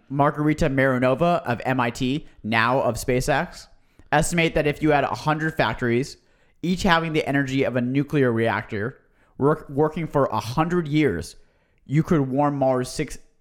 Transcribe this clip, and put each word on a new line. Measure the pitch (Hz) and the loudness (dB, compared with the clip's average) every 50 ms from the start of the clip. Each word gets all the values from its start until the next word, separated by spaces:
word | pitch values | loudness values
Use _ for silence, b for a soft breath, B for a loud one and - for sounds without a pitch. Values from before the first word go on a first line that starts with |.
| _ _ | _ _
Margarita | 135 147 143 151 147 147 151 151 151 151 165 143 | -2 0 0 0 0 0 0 0 0 2 0 0
Marinova | 135 135 135 135 127 123 127 127 135 127 170 175 175 - - | 2 2 2 2 2 2 2 0 2 2 2 0 0 0 -2
of | 117 120 - - | -4 -4 -4 -2
M | 127 131 131 | -2 -2 0
I | 120 120 | -2 -2
T, | 120 - 135 123 139 156 b b b b b | -2 -4 -4 -2 -2 -4 b b b b b
now | 107 113 113 113 120 127 139 | 0 2 2 2 4 2 2
of | - 120 113 | 0 0 -2
SpaceX, | 120 - - 123 123 123 151 139 139 175 - - - - - - b b b b b b b | -2 -2 -2 -2 0 0 0 0 0 -2 -4 -10 -16 -20 -20 -20 b b b b b b b
estimate | 143 151 160 - 170 170 165 165 - | 0 0 2 2 0 0 0 2 0
that | 165 147 | 0 0
if | 147 135 - | 0 -2 0
you | 147 151 | 2 2
had | 147 143 135 | 4 4 2
a | - 104 | 0 -2
hundred | 117 - 151 151 156 156 160 156 | -4 -2 -2 -2 -2 -2 -4 -2
factories, | - 131 110 113 - 123 120 117 120 143 - - - _ _ _ _ _ _ _ _ - | 0 0 0 -2 -2 0 0 0 0 0 -4 -8 -16 _ _ _ _ _ _ _ _ -4
each | 170 185 175 - | -4 -2 0 2
having | 196 170 165 165 165 156 | 2 2 2 2 0 -2
the | 156 - - | -2 -2 0
energy | 139 143 139 131 131 135 127 | 0 0 0 0 0 0 0
of | - 120 | 0 0
a | 127 | -2
nuclear | 120 123 131 143 139 - 156 147 131 123 | -2 0 0 -2 -2 0 2 2 2 2
reactor, | 113 113 113 110 101 107 - - 113 101 104 131 - - _ _ _ _ _ _ _ - | 2 2 0 0 0 -2 -4 -6 -6 -6 -6 -6 -8 -12 _ _ _ _ _ _ _ 0
work, | 127 147 156 151 - - | 2 2 2 0 -4 -6
working | 139 135 156 156 - 175 160 - | -2 0 0 0 0 -4 -6 -2
for | - 143 147 | 2 2 2
a | - - 110 | 2 0 -2
hundred | - 110 123 - 160 175 180 180 160 143 | -4 -2 0 0 2 2 2 0 0 0
years, | 147 156 151 123 87 78 - - - - - _ _ _ _ _ _ _ _ - | 2 2 2 2 0 -2 -6 -10 -14 -20 -20 _ _ _ _ _ _ _ _ -2
you | 135 156 156 | 0 0 2
could | - 185 151 | 2 2 2
warm | 135 131 127 139 147 143 143 | 2 0 0 0 0 0 0
Mars | 139 135 131 131 127 127 - | 0 0 2 2 0 -2 -4
six, | - - 147 - - - - _ _ _ | -4 -6 -6 -6 -8 -14 -18 _ _ _